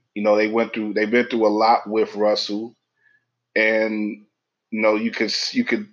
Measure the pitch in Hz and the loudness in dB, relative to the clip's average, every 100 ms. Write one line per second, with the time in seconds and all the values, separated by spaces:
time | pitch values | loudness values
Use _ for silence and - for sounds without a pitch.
0 | _ 104 107 104 107 113 110 117 107 101 | _ -2 2 4 2 0 -2 -4 -4 -2
1 | 107 120 120 117 110 107 110 113 104 110 | 0 0 0 2 2 4 4 2 0 -2
2 | 104 104 104 104 - 104 120 - _ _ | 0 0 0 0 -2 -8 -10 -14 _ _
3 | _ _ _ _ _ 107 110 110 110 107 | _ _ _ _ _ 0 2 2 0 -2
4 | 104 113 _ _ _ _ _ 110 110 107 | -4 -8 _ _ _ _ _ 0 2 2
5 | 113 - 107 - - 131 - - 104 | 0 -2 -4 -4 -4 -2 -2 -2 -6